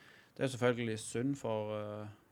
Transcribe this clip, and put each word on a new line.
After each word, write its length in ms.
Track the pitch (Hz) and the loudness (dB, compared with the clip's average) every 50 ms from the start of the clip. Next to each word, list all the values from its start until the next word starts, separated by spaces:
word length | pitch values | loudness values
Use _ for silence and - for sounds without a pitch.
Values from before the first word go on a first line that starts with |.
| - - - - - - _ | -20 -20 -20 -20 -20 -18 _
det 60 | - | -2
er 60 | 135 131 123 107 | 0 0 2 4
selvfølgelig 400 | 123 123 120 120 117 113 110 107 | 4 4 4 4 0 0 -2 -2
synd 380 | - - - 117 123 139 139 139 | -4 -4 -2 0 0 0 0 0
for, 320 | - 113 110 107 107 107 107 107 | 0 0 0 0 0 -2 -2 -4
eh, 280 | 104 104 104 104 104 104 104 - - - | -4 -6 -6 -8 -8 -10 -12 -16 -20 -20